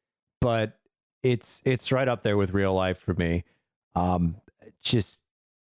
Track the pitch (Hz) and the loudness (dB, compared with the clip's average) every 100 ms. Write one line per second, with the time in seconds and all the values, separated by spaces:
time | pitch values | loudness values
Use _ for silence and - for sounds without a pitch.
0 | _ _ _ _ 123 113 110 - _ _ | _ _ _ _ 0 2 -2 -6 _ _
1 | _ _ 127 120 - - 131 127 - 131 | _ _ 0 0 -4 -4 -2 -2 0 0
2 | 131 120 107 101 98 98 98 95 92 92 | 0 0 0 0 0 0 2 2 0 -2
3 | - 87 85 85 - _ _ _ _ 90 | -4 -2 0 -2 -4 _ _ _ _ -2
4 | 90 90 85 87 - _ - - - 120 | 0 0 0 -4 -14 _ -20 -10 -2 -2
5 | - - _ _ _ _ | -2 -10 _ _ _ _